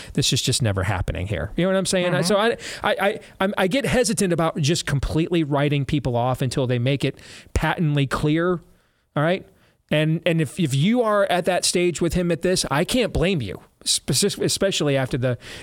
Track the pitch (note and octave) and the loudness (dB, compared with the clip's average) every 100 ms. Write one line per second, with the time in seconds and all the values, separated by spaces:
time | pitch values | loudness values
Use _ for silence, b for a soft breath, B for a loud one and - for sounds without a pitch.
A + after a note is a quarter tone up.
0 | B - - C3+ - B2 A2 G2 F#2 F#2+ | B -2 0 0 0 0 0 0 0 -2
1 | - E2 G2 F2 - - F#3 F#3+ F3+ F#3+ | -2 -4 -4 -4 -6 -2 0 0 0 0
2 | F3+ F3 E3+ G3+ A3+ A3+ B B - - | 0 0 2 2 2 -2 B B -2 0
3 | G3 - B B G3 - F#3+ C4+ D4+ B3+ | 0 -2 B B -2 0 0 0 0 2
4 | G3 - G3 E3 D#3+ - C#3+ E3 - C#3 | 2 0 0 2 0 0 0 0 0 -2
5 | - D3+ E3+ E3+ D3 C#3+ D3 C#3+ C3+ D3 | 0 0 0 0 0 2 2 0 0 -2
6 | C3 A#2+ B2 B2+ C3 D3 B2 B2 B2 C#3 | 0 0 0 0 -2 0 0 0 0 0
7 | C3+ - B B B - D#3+ - D#3 D3 | -2 -4 B B B -2 0 0 2 2
8 | C#3 - D3+ D#3 F3 F3 - b b b | 0 0 0 2 0 -2 -6 b b b
9 | b C#3+ D#3 F#3+ - _ b b b D3+ | b -2 0 0 -6 _ b b b 0
10 | D#3 D#3+ F3+ E3 D#3 - D#3 C3+ F3 B3 | 2 2 0 0 0 -2 0 2 2 2
11 | A3 G#3 G3 F3+ F#3 F3+ - F3+ F3 - | 2 2 2 0 0 0 0 2 0 0
12 | E3+ F3+ F3 E3 F3+ F#3 - C#3 F3 B3+ | 0 0 0 0 0 0 0 0 0 0
13 | G3 - E3+ F3+ G#2 - - _ - - | 0 0 0 0 -4 -8 -16 _ -4 -4
14 | - - G3+ - E3+ - G3 - D3+ C3+ | -2 0 0 0 -2 0 0 0 0 0
15 | B2+ C#3+ B2+ A#2+ B B | 0 -2 -2 -4 B B